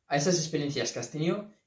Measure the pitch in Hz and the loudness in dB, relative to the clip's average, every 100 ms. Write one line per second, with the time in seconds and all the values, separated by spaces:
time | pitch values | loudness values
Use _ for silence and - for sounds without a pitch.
0 | - 147 190 160 156 151 143 143 143 135 | -2 2 4 2 2 -2 -2 -2 -4 -4
1 | - 151 165 202 - - | -6 -2 0 0 -4 -16